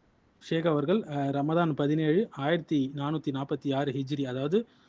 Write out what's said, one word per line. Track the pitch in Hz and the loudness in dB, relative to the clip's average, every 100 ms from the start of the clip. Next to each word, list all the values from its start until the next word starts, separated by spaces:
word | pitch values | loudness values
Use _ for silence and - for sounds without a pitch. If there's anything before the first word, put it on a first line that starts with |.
| _ _ _ _ - | _ _ _ _ -2
ஷேக் | 165 170 | 0 2
அவர்கள், | 147 143 214 180 | 2 2 0 0
அ, | |
ரமதான் | 143 139 139 147 165 170 | -4 -2 0 2 2 2
பதினேழு, | 139 143 156 156 170 226 | 2 0 2 2 2 0
ஆயிரத்தி | 147 139 170 - 151 135 | -2 0 0 0 0 0
நானூத்தி | 143 143 156 147 | -2 -4 -2 -2
நாற்பத்தி | 135 143 143 143 | -4 -4 -4 -2
ஆறு | 135 143 | 0 0
ஹிஜ்ரி, | 131 135 143 131 | -2 -4 -4 -4
அதாவது | 127 147 202 226 _ | -4 0 0 0 _